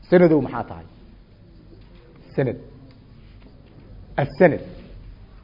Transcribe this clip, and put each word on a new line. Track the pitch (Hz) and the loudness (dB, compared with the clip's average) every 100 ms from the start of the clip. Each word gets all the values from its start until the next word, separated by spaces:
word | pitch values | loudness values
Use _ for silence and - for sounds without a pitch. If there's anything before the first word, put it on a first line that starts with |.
| - | 4
Sanadow | 180 175 156 | 4 6 4
maxaa | 127 120 | 0 -8
tahay? | 107 82 85 - - - - - - - - - - - - - - - | -10 -12 -18 -20 -20 -20 -20 -20 -20 -20 -20 -20 -20 -20 -20 -20 -10 -4
Sanad. | 127 120 - - - - - - - - - - - - - - - - | -4 -4 -14 -20 -20 -20 -20 -20 -20 -20 -20 -20 -20 -20 -20 -20 -12 -6
As-sanad. | 143 - 180 127 - - - - - - - - | -6 2 2 2 -10 -18 -20 -20 -20 -20 -20 -20